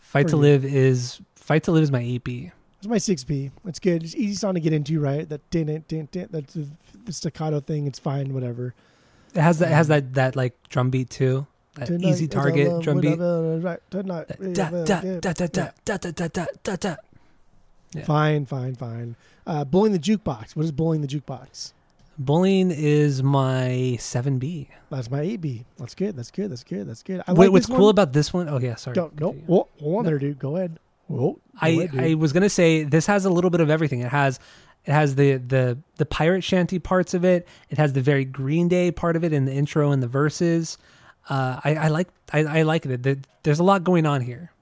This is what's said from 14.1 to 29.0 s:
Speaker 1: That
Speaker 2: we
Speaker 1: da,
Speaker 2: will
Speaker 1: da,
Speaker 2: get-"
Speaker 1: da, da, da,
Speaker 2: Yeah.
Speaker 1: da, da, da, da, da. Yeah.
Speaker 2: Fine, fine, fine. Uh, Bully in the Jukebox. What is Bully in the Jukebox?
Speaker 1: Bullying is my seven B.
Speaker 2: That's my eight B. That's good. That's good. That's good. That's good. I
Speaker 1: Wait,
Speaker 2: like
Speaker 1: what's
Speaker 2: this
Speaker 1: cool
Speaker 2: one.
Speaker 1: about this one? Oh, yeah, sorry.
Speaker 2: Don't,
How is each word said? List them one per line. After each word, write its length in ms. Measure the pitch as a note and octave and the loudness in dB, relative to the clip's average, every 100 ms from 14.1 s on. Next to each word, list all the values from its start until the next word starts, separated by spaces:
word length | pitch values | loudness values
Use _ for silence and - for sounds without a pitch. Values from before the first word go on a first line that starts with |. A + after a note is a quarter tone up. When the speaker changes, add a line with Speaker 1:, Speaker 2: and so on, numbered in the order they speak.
| F3 - | -8 -10
Speaker 1:
That 100 | D#3+ | -10
Speaker 2:
we 120 | F#3+ | -6
Speaker 1:
da, 160 | F3+ F3 | -4 -2
Speaker 2:
will 140 | F3 | -2
Speaker 1:
da, 160 | D#3+ F#3 | 0 -2
Speaker 2:
get-" 220 | F#3 F#3 | -2 -6
Speaker 1:
da, 100 | F#3+ | -6
da, 140 | D#3+ F3 | -4 -4
da, 160 | F3+ | -4
Speaker 2:
Yeah. 80 | - - - | -6 -8 -8
Speaker 1:
da, 100 | G3+ | -8
da, 320 | F3 D#3 E3 | -8 -6 -6
da, 180 | F#3+ E3 - | -4 -8 -8
da, 140 | - - | -8 -6
da. 200 | G3 D#3 - - _ _ _ _ _ _ _ | -6 -8 -14 -20 _ _ _ _ _ _ _
Yeah. 80 | D#3 | -12
Speaker 2:
Fine, 400 | - D3+ D3+ D3+ | -2 0 2 0
fine, 300 | C#3 C#3 B2+ | -4 -6 -6
fine. 420 | B2+ A#2+ A#2 A#2+ A#2 _ _ - | -8 -10 -10 -12 -14 _ _ -8
Uh, 180 | F#3 | -6
Bully 220 | E3 D#3+ G#3+ | 0 2 2
in 60 | |
the 60 | G3 | 0
Jukebox. 560 | D3 G#3+ - B2+ A2 | 0 -2 -2 -8 -10
What 100 | - D#3+ | -6 -4
is 60 | |
Bully 240 | C#3 D#3+ D#3+ | -2 -2 -2
in 40 | |
the 60 | C#3+ | -4
Jukebox? 640 | C#3+ - C3 C3+ - - _ _ _ _ - | -8 -10 -16 -16 -16 -18 _ _ _ _ -10
Speaker 1:
Bullying 520 | C3+ D3+ F#3 F#3+ F#3 | 0 2 4 4 2
is 520 | D3 D3+ D3 D3 C3+ | 2 2 4 4 2
my 720 | C3+ C#3 C3 C3 B2+ B2+ B2+ A#2+ | 2 2 2 0 0 0 -2 -4
seven 400 | - B2 B2+ C3+ | -4 -4 -2 -2
B. 300 | C3 E3+ C3+ - _ | -4 -8 -12 -18 _
Speaker 2:
That's 200 | C#3 A#2 | -10 -6
my 120 | C#3 | -4
eight 180 | D#3 A3+ | -4 -4
B. 240 | D#3+ A#2 B2 _ | -8 -8 -14 _
That's 160 | A#2+ | -16
good. 200 | - G3 | -6 -6
That's 160 | E3 A#2 | -6 -12
good. 200 | - G3+ | -8 -8
That's 120 | B2 | -8
good. 240 | - F#3 F3+ | -10 -10 -10
That's 160 | A2+ | -14
good. 200 | - F#3 - | -10 -10 0
I 60 | |
Speaker 1:
Wait, 140 | E3+ G3 | 6 8
Speaker 2:
like 60 | |
Speaker 1:
what's 140 | F#3+ G#3+ | 8 4
Speaker 2:
this 60 | |
Speaker 1:
cool 120 | B3+ G#3 | 4 6
Speaker 2:
one. 40 | |
Speaker 1:
about 200 | G#3 F3+ | 6 4
this 220 | C3+ D3 | 2 0
one? 160 | F3+ E3+ | -2 -4
Oh, 80 | C#3+ | -4
yeah, 140 | B2 | -4
sorry. 200 | A2+ - | -6 -6
Speaker 2:
Don't, 240 | B2+ | -4